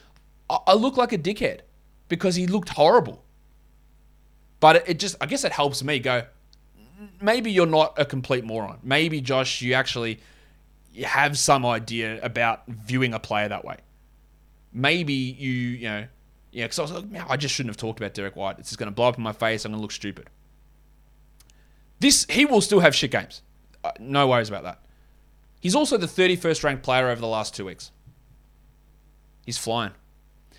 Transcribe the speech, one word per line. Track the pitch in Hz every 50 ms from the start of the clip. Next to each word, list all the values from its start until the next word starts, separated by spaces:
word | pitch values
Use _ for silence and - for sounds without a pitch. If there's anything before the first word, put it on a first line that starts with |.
| - - - - _ _ _ _ _ -
I, | 151 - -
I | - 190
looked | 220 220 269 269
like | 254 240 233 240
a | 170
dickhead | 147 180 214 - 226 127 - - - _ _ _ _ _ _ _ _ -
because | 175 170 - 185 175
he | 180 180 180
looked | 190 214 175 -
horrible. | - - 147 165 226 240 147 107 - - - _ _ _ _ _ _ _ _ _ _ _ _ _ _ _ _ _ _ _ _ _ _ _ _ _ _ -
But | 156 156 160
it, | 170 170 185
it | 170 147
just, | 202 190 - -
I | -
guess | 151 247 269 -
it | 190 -
helps | - 143 143 127 - 131
me | 143 151 127
go, | 120 131 123 120 117 - - _ _ _ _ _ _ _ _ - 107 120 - - 208 208 - -
"Maybe | 202 214 233 254 220 226 196
you're | 180 170
not | 165 156 156 156 151 -
a | - 143
complete | 143 139 135 127 - 135 127 113
moron. | 113 110 113 104 95 - - -
Maybe, | 127 135 151 165 170 156 147
Josh, | 127 123 135 131 131 - - - 123
you | 123 127
actually, | 131 131 - - 123 117 113 107 - - - - _ _ _ _ _ _ _ _ _ _ _ -
you | 107 131
have | - - 135 143 147 143 127
some | - - 143 135 123
idea | 120 117 113 113 110 117 117 113 110 110 107 -
about | 123 117 120 117 113 110 - -
viewing | - 117 107 107 104 127 131 131 123 113
a | 107
player | - - 110 104 104 101
that | 101 92 -
way." | - - - - _ _ _ _ _ _ _ _ _ _ _ _ _ _ _ _ _ -
Maybe | 117 131 143 165 180 170 147 139
you, | 135 131 127 131 127 139 131 127
you | 123 123 120 123 123 117 110
know, | 107 104 110 117 - _ _ _ _ _ _ _ -
yeah, | 120 117
'cause | 113 - 175
I | 151
was | 151
like, | 175 175 196 208
"Man, | 202 - - -
I | 131
just | 143 147 131 -
shouldn't | - 131 113
have | 101
talked | - 117 113 110 -
about | 107 98 -
Derek | 104 98 98 -
White. | 82 98 95 90 -
It's | - -
just | 113 -
gonna | 117 104
blow | 98 117 120
up | 123 123
in | 123 113
my | 110 104
face. | - 117 110 110 104 -
I'm | 107
gonna | 107 107
look | 107 101 -
stupid." | - - 101 92 73 - - _ _ _ _ _ _ _ _ _ _ _ _ _ _ _ _ _ _ _ _ _ _ - _ - _ _ _ _ _ _ _ _ -
This, | - 277 269 - - -
he | - 233 294
will | 294 254 208
still | 190 - 208 190
have | 175 151 135
shit | - 156 131 -
games. | 104 95 - - - - _ _ _ _ _ _ _ -
Uh, | 85 - -
no | 110 131 139 143 143
worries | 131 127 120 113 107
about | 101 92 69
that. | 90 - - - - - _ _ _ _ _ _ _ _ _ _ _ _ _
He's | - 180 190
also | 294 302 - 269
the | 214 170 156
thirty-first | - - 185 180 180 175 - 165 156 - 156
ranked | 147 139 127 -
player | 135 127 131 127 123
over | 120 117
the | 117 113
last | 113 110 104 - -
two | - 98
weeks. | 92 85 - - - _ _ - - - _ _ _ - _ _ _ _ _ _ _ _ _ _ _ _ _ _ _ _ _ _ _ _ _ -
He's | 120 117 -
flying. | - 113 113 120 110 95 - - _ _ _ _ _ _ _ _ _ _ _